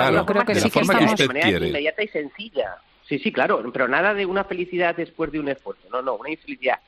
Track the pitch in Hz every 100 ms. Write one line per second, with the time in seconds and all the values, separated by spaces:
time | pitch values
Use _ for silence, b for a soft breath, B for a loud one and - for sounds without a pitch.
0 | - 202 190 202 240 208 214 - - 226
1 | 220 214 135 135 180 175 175 151 151 -
2 | 214 160 143 - 220 135 104 90 _ _
3 | - 139 220 127 156 185 127 127 123 143
4 | 196 202 190 196 190 180 180 175 175 170
5 | 160 - 156 151 143 135 98 - - 123
6 | 131 107 131 156 - 131 127 -